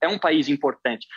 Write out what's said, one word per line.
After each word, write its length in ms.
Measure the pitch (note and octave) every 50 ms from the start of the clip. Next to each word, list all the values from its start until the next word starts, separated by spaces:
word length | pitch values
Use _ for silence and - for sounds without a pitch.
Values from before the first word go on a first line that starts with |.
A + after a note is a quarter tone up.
é 60 | D#3+ E3+
um 100 | F3 -
país 300 | - E3 D#3 D#3+ C3+ C#3+
importante, 580 | C#3+ C#3+ - C3+ - - - B2+ - - - - -